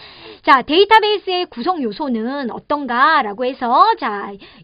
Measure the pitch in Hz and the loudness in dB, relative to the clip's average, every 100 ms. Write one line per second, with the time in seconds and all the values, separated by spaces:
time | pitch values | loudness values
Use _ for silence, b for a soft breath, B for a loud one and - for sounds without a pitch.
0 | B B B 427 - 269 - 311 403 440 | B B B -8 2 2 4 2 6 4
1 | 427 415 - 359 359 - 302 359 247 196 | 4 -2 -2 -4 -6 -6 -4 -2 -4 -6
2 | 226 233 226 285 247 - - 294 277 240 | -4 -4 -4 -6 -8 -10 -6 -6 -2 0
3 | 285 311 403 302 254 262 247 269 403 453 | 2 2 0 -4 -6 -4 0 4 4 2
4 | 254 202 208 202 B B | -4 -6 -10 -14 B B